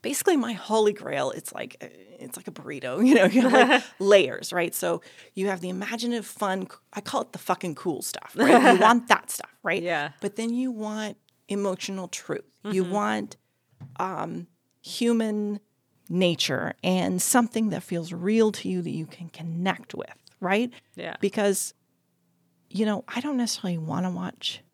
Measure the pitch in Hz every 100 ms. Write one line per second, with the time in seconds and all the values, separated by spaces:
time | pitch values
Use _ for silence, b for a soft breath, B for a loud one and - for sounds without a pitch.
0 | - 277 - 320 226 208 - 220 214 208
1 | - 143 135 - - - - - - -
2 | 95 - 127 - - - 143 143 127 135
3 | 254 262 196 220 254 262 247 285 - -
4 | 196 202 135 120 - 180 - - 180 170
5 | B B B - 196 190 180 185 208 233
6 | 240 240 185 - 202 190 190 - _ -
7 | 202 277 - 170 - 180 180 - 180 147
8 | - - - - 262 240 269 190 220 240
9 | - 214 - - - _ 185 180 170 160
10 | 147 - 202 202 226 240 262 226 214 214
11 | 214 - _ _ _ 202 202 185 - 190
12 | 180 - - 156 - _ 208 190 175 202
13 | 208 214 208 - _ _ _ _ - -
14 | 185 185 170 165 175 _ _ _ - -
15 | 233 233 220 208 208 202 _ _ _ _
16 | _ 175 180 165 - 131 85 - 180 185
17 | - 180 - 254 233 220 220 165 - 170
18 | 165 170 180 220 220 208 190 185 165 160
19 | 160 - 170 - 165 165 185 180 - -
20 | - - _ _ 185 202 247 B _ -
21 | 175 - 202 220 202 196 - _ _ _
22 | _ _ _ _ _ _ _ 185 214 202
23 | - 240 294 262 233 - 185 170 160 165
24 | 185 175 180 - - - _